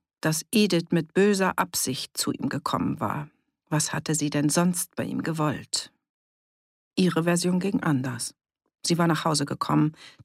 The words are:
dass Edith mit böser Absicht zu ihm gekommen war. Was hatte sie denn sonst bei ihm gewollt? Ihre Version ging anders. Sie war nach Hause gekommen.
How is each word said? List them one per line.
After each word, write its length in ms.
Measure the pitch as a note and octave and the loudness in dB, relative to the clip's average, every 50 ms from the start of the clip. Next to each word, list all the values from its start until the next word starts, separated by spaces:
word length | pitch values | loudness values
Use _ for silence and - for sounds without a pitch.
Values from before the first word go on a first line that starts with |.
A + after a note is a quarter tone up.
| _ _ _ _ | _ _ _ _
dass 240 | - D#3+ D#3+ - - _ | -2 -2 -2 -2 -2 _
Edith 400 | - G#3+ G#3 F#3+ F#3 E3+ E3+ - | 2 2 4 4 2 0 0 2
mit 220 | E3+ E3+ D#3 - - | 0 0 0 0 2
böser 440 | F3+ G3 G#3 G3+ F#3+ F#3+ F#3 - - | 4 4 4 4 4 2 0 0 0
Absicht 600 | F#3 F3 - - - - - - - - - - | -2 -2 -2 -4 -4 -4 -4 -4 -6 -8 -8 -6
zu 140 | - - | -4 -4
ihm 180 | - - - C#3 | -4 -2 -2 -4
gekommen 500 | - C3+ - - - - C#3 C#3 C#3+ D3+ | -4 -4 -4 -2 -2 0 0 -2 -2 -2
war. 300 | A2+ G#2 - D3+ D3 - _ _ _ _ _ _ _ - | -4 -4 -4 -4 -8 -10 _ _ _ _ _ _ _ -4
Was 240 | D#3 D3+ D#3 - - | -2 -2 0 -2 -4
hatte 220 | D#3+ D#3 - D#3 | -4 -2 -2 -2
sie 140 | D3 C#3+ D3 | 0 0 0
denn 200 | D3 D3 C#3+ D3+ | 0 0 0 2
sonst 460 | - F3 F3 F#3 F3 - - - _ | 2 2 2 2 2 -2 -4 -8 _
bei 80 | - - | -8 -6
ihm 200 | - - - - | -6 -4 -4 -4
gewollt? 680 | E3 D#3+ D#3+ D3+ D3+ A2+ - - - - - - - _ _ _ _ _ _ _ _ _ _ _ _ _ _ _ _ _ _ _ _ _ | -4 -2 -2 0 -2 -2 -4 -6 -8 -6 -8 -8 -8 _ _ _ _ _ _ _ _ _ _ _ _ _ _ _ _ _ _ _ _ _
Ihre 280 | - F#3 F3 - D#3+ E3 | 0 2 2 2 2 2
Version 360 | F3 F3 F3 F3 F3+ F3+ F3+ | 2 2 2 2 0 0 0
ging 220 | F3+ G3 G3 - - | 0 0 -2 -2 0
anders. 500 | E3 C#3+ B2+ C3 C3 B2 A#2 - - - _ _ _ _ _ _ _ _ _ - | 0 0 0 -2 -4 -6 -6 -8 -10 -12 _ _ _ _ _ _ _ _ _ -4
Sie 120 | - E3+ D#3+ | -2 0 2
war 100 | E3+ E3+ | 2 2
nach 180 | D3+ D#3 - | 2 2 0
Hause 200 | E3 D3+ D3 C#3+ | 0 0 0 -2
gekommen. 480 | C#3+ - - - - D3+ D3+ D3+ D3+ D#3 - - - - - - | -4 -4 -4 -2 0 2 2 2 2 0 -4 -14 -20 -20 -16 -10